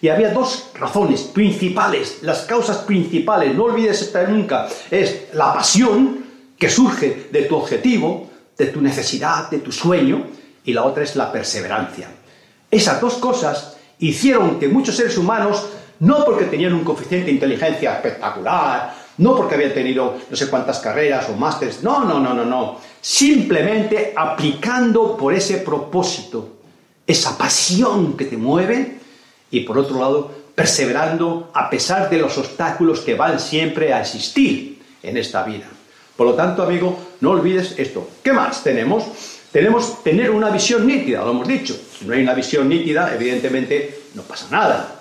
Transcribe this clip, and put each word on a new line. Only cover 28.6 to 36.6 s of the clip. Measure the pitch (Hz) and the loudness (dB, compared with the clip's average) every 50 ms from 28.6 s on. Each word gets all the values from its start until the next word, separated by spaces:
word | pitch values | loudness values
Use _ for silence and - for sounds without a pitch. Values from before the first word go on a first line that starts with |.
| 185 190 233 262 269 262 - - - - - - - _ _ _ _ _ | 2 2 0 0 -2 -4 -6 -16 -20 -20 -20 -20 -20 _ _ _ _ _
y | - 123 | -4 -2
por | 117 - 139 | -2 0 0
otro | 139 139 135 135 131 | 0 0 0 0 0
lado, | 131 135 139 147 139 - - - - - - | 0 2 0 0 -2 -4 -12 -18 -20 -10 -4
perseverando | - 151 135 - - 135 120 123 143 160 160 165 165 170 170 165 170 - - - | -2 0 0 2 0 0 0 0 0 0 0 0 0 0 -2 -2 -4 -8 -4 -4
a | 139 127 - | -4 -2 -2
pesar | 135 127 - - 180 196 190 - | -2 -4 -2 0 0 0 0 2
de | 170 | 2
los | 160 151 135 - | 0 0 0 -2
obstáculos | 139 135 - - - 165 160 143 - 175 165 151 - | -4 -6 -6 -6 -4 -4 -4 0 2 2 2 2 2
que | - 131 117 | 0 -2 0
van | 107 151 170 165 170 | 0 2 0 0 -2
siempre | - - - 156 160 156 - - 156 147 131 | -4 -2 -2 0 0 0 0 0 0 2 2
a | 113 | 0
existir | 104 - - 107 - - - 277 269 202 - - - - - - - _ - _ | -2 -4 -6 -8 -8 -4 2 4 4 4 2 -2 -6 -12 -16 -20 -20 _ -20 _
en | - - - | -12 -6 -4
esta | 117 - - - 98 - | -4 -4 -2 -4 -4 -4
vida. | 110 107 101 98 - - - - _ _ - - _ _ | -4 -8 -10 -12 -16 -20 -20 -20 _ _ -20 -20 _ _
Por | - 120 | 2 4
lo | 123 - | 4 4
tanto, | - 165 180 180 - | 4 2 0 2 0